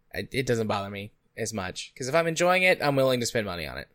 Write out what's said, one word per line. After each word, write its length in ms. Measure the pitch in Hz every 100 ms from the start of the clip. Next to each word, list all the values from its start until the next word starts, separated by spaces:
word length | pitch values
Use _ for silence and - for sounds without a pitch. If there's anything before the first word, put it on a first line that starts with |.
| _
it, 160 | - 104
it 140 | - 127
doesn't 220 | 117 107
bother 220 | 104 98
me 220 | 101 101 - _ -
as 180 | 110
much. 380 | 110 90 - - -
'Cause 100 | 127
if 80 | 160
I'm 120 | 165
enjoying 360 | 160 175 185
it, 180 | 185 175
I'm 140 | 147 139
willing 240 | 131 127
to 60 | 117
spend 200 | 120 104
money 200 | 87 73
on 120 | 64
it. 100 | -